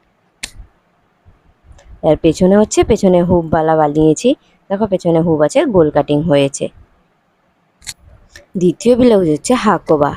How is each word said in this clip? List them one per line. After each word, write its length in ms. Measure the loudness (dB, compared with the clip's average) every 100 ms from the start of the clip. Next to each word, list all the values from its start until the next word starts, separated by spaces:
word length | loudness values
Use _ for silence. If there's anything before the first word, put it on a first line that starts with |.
| _ _ _ _ -20 -20 -20 _ _ _ _ _ _ _ _ _ _ -20 -20 -6
এর 140 | -2 0
পেছনে 400 | 0 0 2 2
হচ্ছে, 280 | 2 0
পেছনে 380 | 0 0 2 0
হুপওয়ালা 520 | 2 0 0 -2 0 0
বানিয়েছি। 520 | 0 2 0 2 0 -2 _ _ _
দেখো, 160 | -6 -4
পেছনে 340 | -4 -2 0
হুপ 200 | 0 0
আছে, 240 | 0 0
গোল 260 | 0 2 2
কাটিং 320 | 0 -2 -2
হয়েছে। 440 | 0 0 0 -4 -10 -12 _ _ _ _ _ _ _ _ _ _ -20 -20 _ -20 _ -20 -14 -4
দ্বিতীয় 380 | -2 0 0 2
ব্লাউজ 320 | 4 4 2
হচ্ছে 240 | -2 -2
হাকোবা। 560 | -2 0 -2 0 0 0